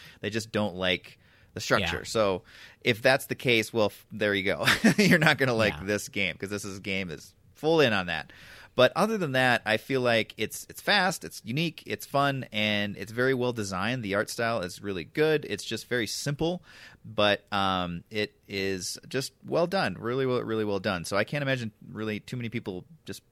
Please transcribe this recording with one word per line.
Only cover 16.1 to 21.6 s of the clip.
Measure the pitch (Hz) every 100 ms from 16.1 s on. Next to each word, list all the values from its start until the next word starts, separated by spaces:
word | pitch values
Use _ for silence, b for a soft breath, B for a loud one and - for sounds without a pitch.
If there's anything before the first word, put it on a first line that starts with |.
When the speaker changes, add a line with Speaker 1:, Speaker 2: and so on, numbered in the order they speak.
| - 143 147 160 180 B B B B
Speaker 1:
but, | 110 107 104 101 -
um, | 101 98 92 87 85 -
it | 107 104 _ -
is | 98 95 95 87 - -
just | 127 135 _ 143
well | 143 170
done, | 196 123 98
really | 110 131 127
well, | 123
really | 110 110
well | 107 98
done. | 104 90
So | 82 98
I |
can't | 110 147
imagine | 135 131